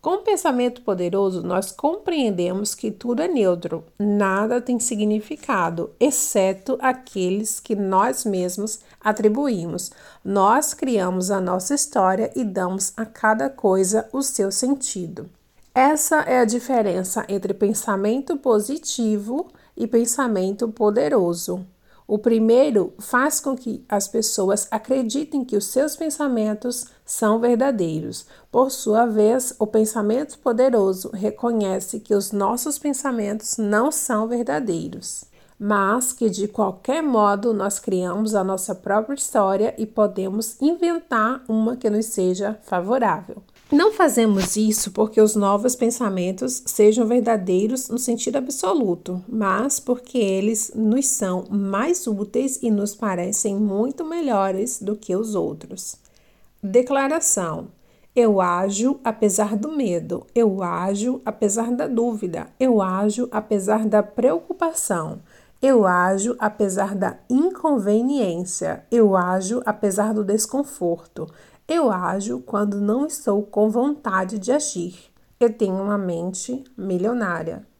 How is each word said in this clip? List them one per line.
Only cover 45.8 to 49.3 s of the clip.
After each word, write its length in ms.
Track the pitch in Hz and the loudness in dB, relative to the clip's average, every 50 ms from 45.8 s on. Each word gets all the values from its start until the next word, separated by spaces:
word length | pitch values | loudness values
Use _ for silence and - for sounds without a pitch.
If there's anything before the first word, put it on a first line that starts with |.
| 240 226 240 - 247 208 190 185 175 180 190 - 254 254 254 - - | 0 0 0 0 -2 -2 0 -2 -2 -2 -2 -4 -4 -6 -6 -6 -8
sejam 400 | - - - 208 214 220 240 240 | -8 2 6 6 6 8 6 2
verdadeiros 840 | 214 240 247 214 233 233 214 185 185 185 185 202 214 254 254 254 - | 4 4 2 4 2 0 0 2 2 2 2 2 2 0 -2 -4 -4
no 100 | 220 254 | -6 -4
sentido 360 | - - 226 240 - - 233 | -2 -2 -2 -2 -2 -2 -2
absoluto, 880 | 277 254 254 277 - - 370 392 320 247 196 175 175 - - 185 180 185 | -2 -2 -2 -6 -4 -2 0 2 2 2 0 0 -2 -4 -8 -8 -8 -8
mas 500 | - | -6